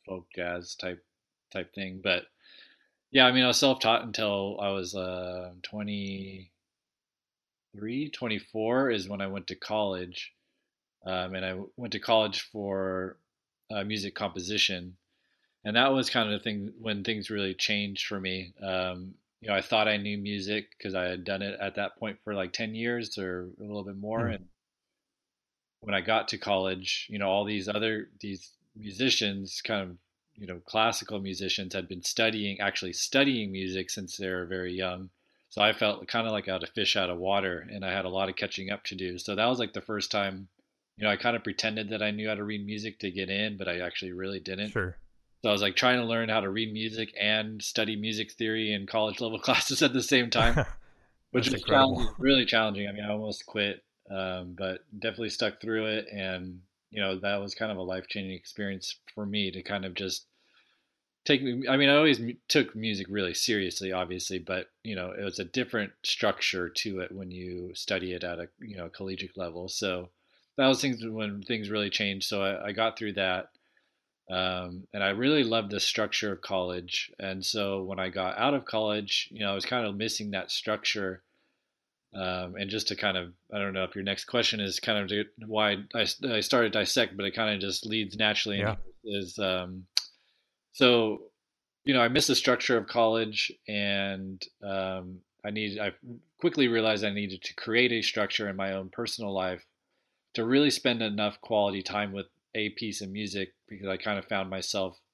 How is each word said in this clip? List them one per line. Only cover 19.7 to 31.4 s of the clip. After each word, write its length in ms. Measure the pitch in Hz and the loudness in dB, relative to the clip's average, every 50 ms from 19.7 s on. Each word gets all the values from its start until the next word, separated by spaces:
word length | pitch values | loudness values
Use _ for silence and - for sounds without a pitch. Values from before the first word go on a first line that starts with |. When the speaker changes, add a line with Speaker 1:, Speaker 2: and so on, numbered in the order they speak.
| 117 110 107 107 | 4 4 4 4
Speaker 1:
I 80 | 107 | 4
knew 220 | 104 101 104 104 104 | 2 0 -2 -4 -4
music 600 | 101 101 104 101 95 98 107 107 101 - - _ | -4 -4 -4 -4 -2 -2 -2 -2 -4 -6 -12 _
'cause 160 | - 104 95 | -8 -4 -2
I 100 | 95 90 | -2 0
had 200 | 90 92 92 90 | -2 -2 -4 -4
done 180 | 92 98 95 98 | -4 -4 -2 -4
it 160 | 101 101 - | -4 -4 -4
at 140 | 101 98 95 | -6 -6 -4
that 200 | - 101 98 - | -4 -4 -4 -6
point 240 | - - 107 98 - _ | -6 -8 -8 -8 -8 _
for, 120 | - 104 | -4 -2
like, 180 | 98 95 90 92 | -2 -2 -4 -4
ten 220 | - 117 107 110 | -4 -4 -4 -4
years 440 | 110 117 120 120 120 113 107 - - | -4 -2 -2 -2 -2 -4 -6 -6 -6
or 320 | 98 92 90 90 90 90 87 - | -4 -4 -4 -6 -6 -8 -12 -14
a 40 | 107 | -12
little 220 | 104 104 104 98 | -10 -8 -8 -8
bit 120 | 98 98 | -8 -10
more. 320 | 98 101 107 110 113 107 101 | -8 -6 -4 -2 -2 -2 -2
Speaker 2:
Mm. 60 | 104 | -2
Speaker 1:
And 120 | 98 - - _ _ _ _ _ _ _ _ _ _ _ _ _ _ _ _ _ _ _ _ _ _ _ _ _ _ | -6 -8 -14 _ _ _ _ _ _ _ _ _ _ _ _ _ _ _ _ _ _ _ _ _ _ _ _ _ _
when 140 | - 107 101 | -4 0 0
I 80 | 98 90 | 0 2
got 260 | - 110 113 98 - | 4 2 2 2 0
to 100 | - 98 | -4 -4
college, 680 | - 101 101 95 95 95 95 92 95 92 - - - - | 0 2 2 2 2 2 -2 -2 -2 -4 -4 -4 -4 -6
you 80 | 107 104 | -4 -2
know, 100 | 101 98 | 2 2
all 160 | 95 101 104 | 4 4 2
these 240 | 101 107 101 92 101 | 2 -2 -2 -2 -2
other, 420 | 101 104 107 110 110 107 104 - _ _ | -2 0 0 0 0 -2 -4 -8 _ _
these 320 | - 104 98 92 - - - _ _ _ _ | -10 -10 -8 -10 -12 -16 -20 _ _ _ _
musicians, 840 | 107 107 104 95 98 127 131 117 - 113 101 98 98 98 95 - - | -14 -14 -12 -4 0 2 2 4 4 2 2 0 -2 -6 -6 -8 -8
kind 220 | - - 113 101 95 | -4 -2 -2 -2 -2
of, 160 | 90 90 90 _ _ _ _ _ _ _ | -4 -8 -14 _ _ _ _ _ _ _
you 120 | - 104 | -14 -12
know, 120 | 90 90 87 | -10 -10 -12
classical 600 | - - - 110 110 117 113 - - - 107 101 | -12 -4 0 2 4 4 2 0 -4 -6 -6 -6
musicians 540 | 98 98 92 87 | -4 -4 -4 -4